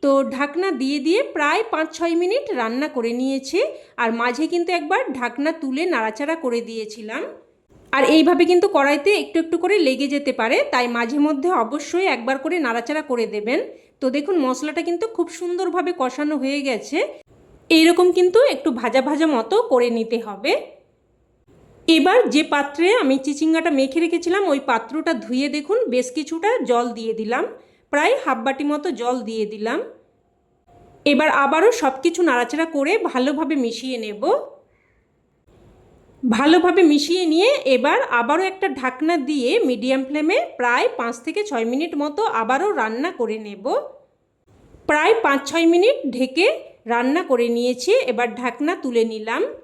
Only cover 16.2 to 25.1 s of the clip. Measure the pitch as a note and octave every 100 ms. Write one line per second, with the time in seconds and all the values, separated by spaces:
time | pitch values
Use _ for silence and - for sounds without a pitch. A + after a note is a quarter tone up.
16.2 | D4 D4+ C4 C#4+ C#4 A3+ - D4 A#4 -
17.2 | _ - _ - _ E4 D#4+ F4 F4+ F4+
18.2 | F4+ F4+ C5+ D#4 E4 A#3+ B3 A#3+ C4 D4
19.2 | D#4+ C4+ A3+ G4+ A#4 C4 A#3+ A#3 A3+ A3+
20.2 | G#3+ F#3+ A#3+ B4+ - - _ _ _ _
21.2 | _ _ _ - _ - - D#4+ D#4+ A4
22.2 | G4 B3+ D4+ C#4+ C#4+ C#4+ E4+ A#4+ D4+ C4+
23.2 | C4+ C#4+ D#4+ D#4+ E4 C#4 C4+ D4 E4 E4+
24.2 | E4+ F#4 G4 C#4 - A#3 A3+ D4 E4